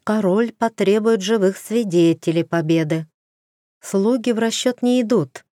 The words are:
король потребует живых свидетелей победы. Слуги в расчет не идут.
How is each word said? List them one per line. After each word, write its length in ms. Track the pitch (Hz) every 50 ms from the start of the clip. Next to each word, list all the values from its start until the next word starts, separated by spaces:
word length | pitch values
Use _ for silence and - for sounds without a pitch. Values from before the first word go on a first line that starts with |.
| -
король 480 | - 214 220 208 180 180 214 233 226
потребует 720 | - _ 226 226 - - 202 190 208 220 214 226 226 226
живых 340 | 185 196 226 220 190 190 190
свидетелей 880 | - - - 214 240 233 196 165 175 170 165 165 165 - 170 160 170 165
победы. 640 | - - 170 160 156 165 165 160 151 160 160 160 - _ _ _ _ _ _ _ _ _ _ _ _ _ _
Слуги 520 | - - - 196 196 220 254 254 214 247
в 60 | 226 220
расчет 440 | 226 226 220 - - 254 247 -
не 180 | - 247 247 254
идут. 460 | 240 214 247 202 143 - _ - - _